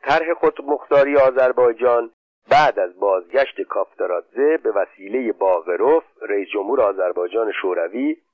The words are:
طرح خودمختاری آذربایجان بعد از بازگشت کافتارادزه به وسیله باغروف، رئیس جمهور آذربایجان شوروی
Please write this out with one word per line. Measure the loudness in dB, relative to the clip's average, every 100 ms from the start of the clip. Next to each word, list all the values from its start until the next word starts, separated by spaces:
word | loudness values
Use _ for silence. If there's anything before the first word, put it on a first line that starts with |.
طرح | 0 -2 0
خودمختاری | 0 0 -2 -6 -6 2 2 4 4
آذربایجان | 4 4 2 4 2 2 2 2 -2 _ _ _ _
بعد | 2 4 0
از | -4 -2
بازگشت | 0 0 0 -2 -2 -4
کافتارادزه | -6 -6 -6 _ -6 -4 -8 -2 0 0
به | -2
وسیله | -2 -4 _ -8 -6 -4
باغروف، | -2 0 0 -2 -2 2 2 -2 _
رئیس | -6 -6 -4
جمهور | -6 -4 0
آذربایجان | 0 0 -4 -4 -4 -4 -4
شوروی | -4 -4 -4 -6 -4 -6 -6 _